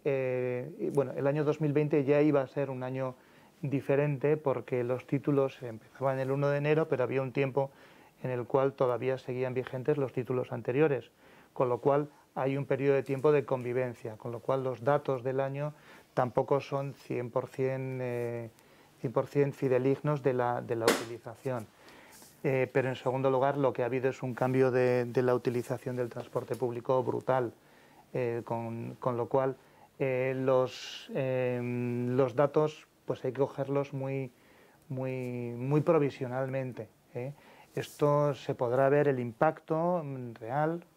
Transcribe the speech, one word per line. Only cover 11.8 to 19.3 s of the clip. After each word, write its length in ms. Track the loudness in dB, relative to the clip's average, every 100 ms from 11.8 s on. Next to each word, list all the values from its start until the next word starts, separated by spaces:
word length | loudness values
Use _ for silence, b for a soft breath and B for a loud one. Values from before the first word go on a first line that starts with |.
| 2 2 0 B B -4
hay 220 | -2 -2
un 80 | -2
periodo 300 | 0 2 2
de 80 |
tiempo 280 | 2 0 4
de 140 | 4 2
convivencia, 720 | -2 -2 -2 -2 -6 -12 -10
con 140 | -10
lo 80 | -8
cual 240 | -2 -2
los 200 | -2 -2
datos 400 | 0 0 0 -4
del 160 | -2 -2
año 340 | -2 -4 -6 -8 B B B
tampoco 460 | 0 0 2 2 0
son 340 | 0 -4 -6
cien 380 | -10 -6 -6 -2
por 160 | -4 -4
cien, 520 | -2 -2 -2 -6 -6
eh, 480 | -4 -4 -4 -6 -10 -16 B B B -8
cien 100 | -2
por 140 | -2
cien 280 | 0